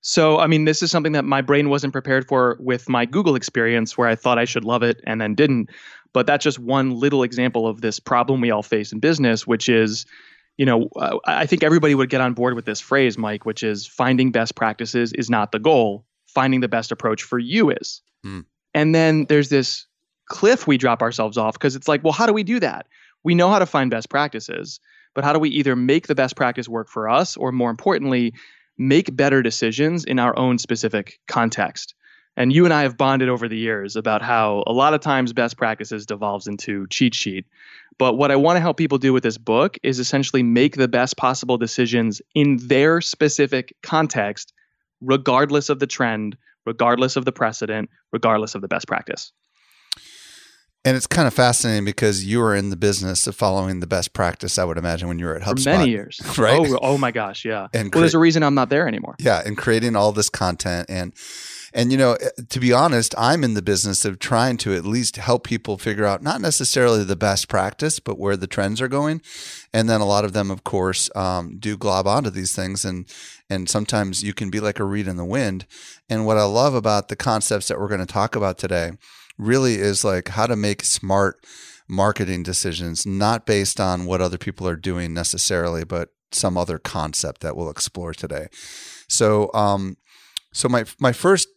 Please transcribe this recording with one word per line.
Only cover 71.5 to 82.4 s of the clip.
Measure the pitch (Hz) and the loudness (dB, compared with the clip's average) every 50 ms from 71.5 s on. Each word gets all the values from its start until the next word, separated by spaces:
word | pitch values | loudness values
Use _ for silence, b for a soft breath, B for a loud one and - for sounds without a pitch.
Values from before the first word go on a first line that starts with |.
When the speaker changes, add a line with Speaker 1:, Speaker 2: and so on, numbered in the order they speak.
| - 92 | -12 -10
Speaker 2:
do | 107 107 104 | -8 -8 -6
glob | 95 - 104 95 95 95 98 | -4 -2 0 0 0 2 2
onto | 101 131 143 113 | 0 0 0 -2
these | 92 98 92 90 - | -6 -4 -6 -6 -4
things. | - 95 92 95 98 - | -4 -6 -6 -6 -6 -6
And, | 95 92 90 92 B B B B B B B B _ | -6 -6 -8 -10 B B B B B B B B _
and | 98 95 92 90 | -6 -6 -4 -2
sometimes | - 110 104 - - 107 104 95 92 87 101 | -2 -2 -2 -2 -2 -2 -2 -2 -4 -6 -6
you | 104 98 | -6 -6
can | - 113 98 | -6 -8 -6
be | 92 107 | -6 -4
like | 104 107 101 - | -4 -4 -4 -4
a | 107 | -4
reed | 98 98 104 104 | -4 -4 -4 -4
in | 92 92 | -4 -6
the | 90 87 | -6 -6
wind. | 87 101 135 135 104 95 92 - B B B B B B B B _ | -4 -2 -2 -2 -2 -4 -6 -10 B B B B B B B B _
And | 117 110 110 | -4 -2 0
what | 107 110 107 | 2 2 4
I | 104 | 4
love | 101 101 113 127 147 135 | 4 4 4 4 4 2
about | 123 107 113 104 104 98 | 2 0 2 0 0 0
the | _ - | _ -10
concepts | - - 135 113 110 101 - 113 104 92 - | -6 -2 -2 0 0 0 -2 -4 -4 -2 -4
that | - - | -6 -4
we're | 98 101 | -4 -4
gonna | 104 95 92 | -4 -4 -6
talk | 92 - 110 98 110 - | -4 -2 -2 -2 0 -2
about | 113 104 95 92 _ | -2 -2 -2 -4 _
today | - 92 92 87 85 85 85 - B B B B B B B _ | -4 -4 -2 -2 -2 -4 -8 -12 B B B B B B B _
really | 104 107 120 135 135 127 113 | -2 0 2 2 4 2 2
is, | 101 98 104 98 95 - | 2 0 0 0 0 0
like, | 107 95 90 85 - | 0 0 -2 -2 -4
how | 90 110 110 | -2 -2 0
to | 120 120 | 0 0
make | 107 104 104 101 - - | 0 0 -2 -2 -2 -2
smart | - - - - 95 95 98 98 98 - _ B B B B B B B B B B | -4 -2 -2 -2 0 2 2 2 2 0 _ B B B B B B B B B B
marketing | - 92 98 104 104 - 107 90 92 87 | -2 0 2 2 2 0 -4 -4 -4 -6